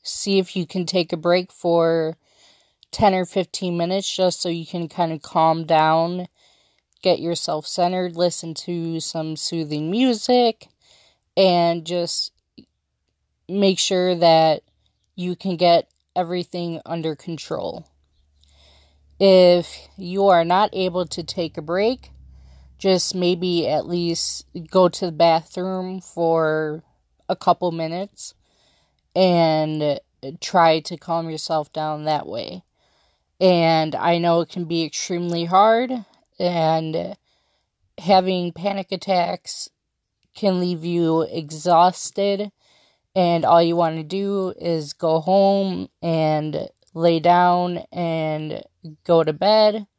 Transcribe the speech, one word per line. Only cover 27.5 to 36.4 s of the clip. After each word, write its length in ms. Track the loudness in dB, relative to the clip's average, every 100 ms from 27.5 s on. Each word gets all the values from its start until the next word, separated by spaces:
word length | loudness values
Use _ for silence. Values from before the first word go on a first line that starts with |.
| 2 0
minutes 640 | -4 -6 -6 -10 -14 -20 _ _ _ _ _ _ _ _ 2
and 840 | 2 4 2 2 -2 -2 -2 -4 _ _ -16 -12
try 380 | -2 4 4 4
to 140 | -2 -14
calm 320 | -6 -6 -4
yourself 460 | -8 -4 -4 -4
down 300 | -6 -6 -4
that 240 | -4 -4 -4
way. 340 | -10 -10 -14 _ _ _ _ _ _ _ _
And 560 | 4 4 4 2 0 -2
I 240 | 0 2
know 220 | 2 2
it 80 | 0
can 160 | -6 -4
be 180 | -4
extremely 600 | -4 -6 -6 -4 -4 -4 2
hard, 600 | 4 4 4 0 -6 -10 _ _
and 800 | _